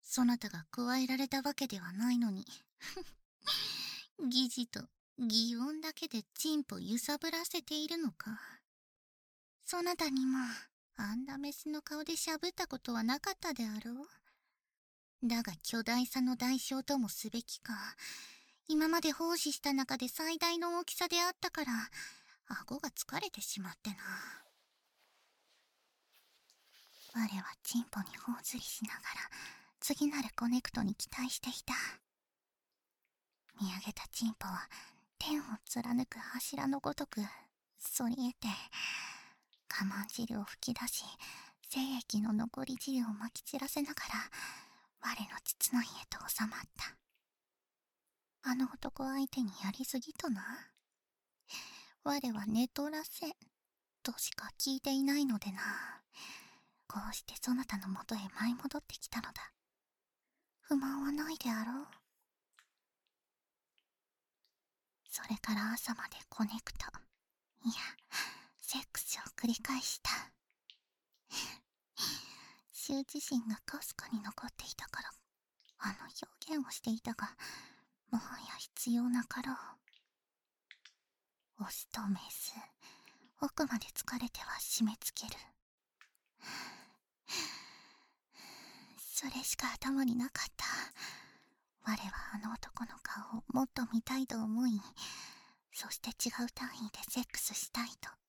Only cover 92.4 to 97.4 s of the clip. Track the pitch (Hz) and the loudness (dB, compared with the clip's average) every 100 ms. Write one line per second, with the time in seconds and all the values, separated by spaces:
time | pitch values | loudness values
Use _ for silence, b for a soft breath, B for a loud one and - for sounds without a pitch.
92.4 | 220 226 - - 233 - - 220 208 226 | -4 -4 -6 -6 -8 -6 -6 -6 -4 -6
93.4 | - 254 262 - 240 226 - 262 262 226 | 2 2 4 2 2 2 4 2 2 0
94.4 | 220 220 254 208 - - B B B B | 2 4 6 4 0 -10 B B B B
95.4 | B B _ - - - - - 247 233 | B B _ -10 -6 -6 -6 0 0 0
96.4 | 240 - 254 - 214 - - - 240 - | -2 -2 -6 -4 -8 -6 -4 -2 -2 -2